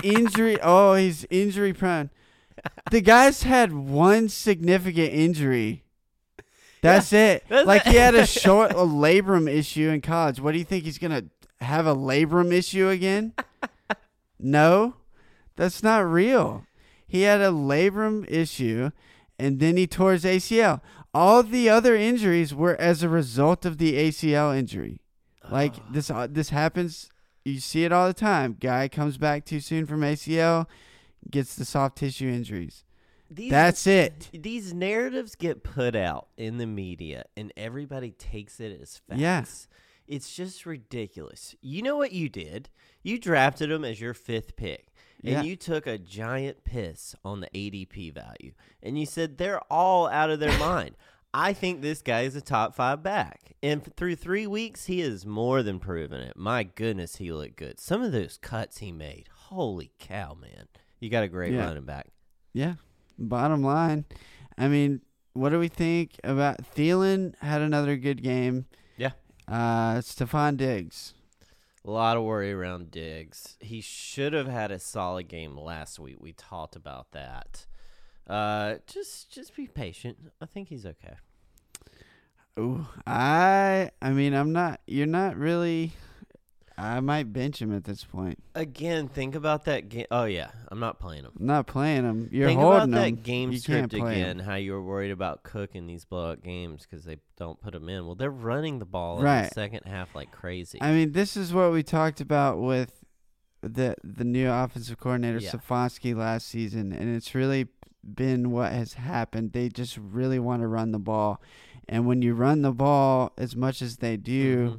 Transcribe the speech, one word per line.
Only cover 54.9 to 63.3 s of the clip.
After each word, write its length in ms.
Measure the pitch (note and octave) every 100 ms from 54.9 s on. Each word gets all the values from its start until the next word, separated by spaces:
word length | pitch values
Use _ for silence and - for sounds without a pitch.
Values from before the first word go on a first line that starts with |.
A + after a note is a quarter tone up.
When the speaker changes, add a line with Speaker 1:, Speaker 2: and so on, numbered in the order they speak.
| F3+
Speaker 2:
has 240 | D#3 G2+
more 380 | G2+ G#2+ A#2+ C3
than 160 | G#2+ F#2
proven 420 | F#2+ F2 D2 C#2
it. 160 | B1 -
My 280 | F#2+ A#2+
goodness, 520 | G2 - A2+ G2 E2+ -
he 160 | F2+
looked 220 | D#2+ D2 A1
good. 220 | C#2+ -
Some 240 | - G3
of 80 | B3
those 260 | B2+ E2 -
cuts 420 | - A2 A2 -
he 120 | G#2
made, 380 | E2 D2+ E2+ -
holy 600 | - - F#3 C3+ F2+ C#2 _
cow, 340 | - F#2+ E2+ D#2+
man. 280 | A#1+ G1+ - _ _ -
You 100 | A2+
got 140 | A#2
a 60 | G#2
great 240 | F2+ F2
Speaker 1:
Yeah. 140 | B2+ G2
Speaker 2:
running 180 | D2+
back. 240 | C2+ C#2 - _ _ _ _
Speaker 1:
Yeah. 220 | A2+ D3+ E3+ _ _ _ -
Bottom 460 | A2+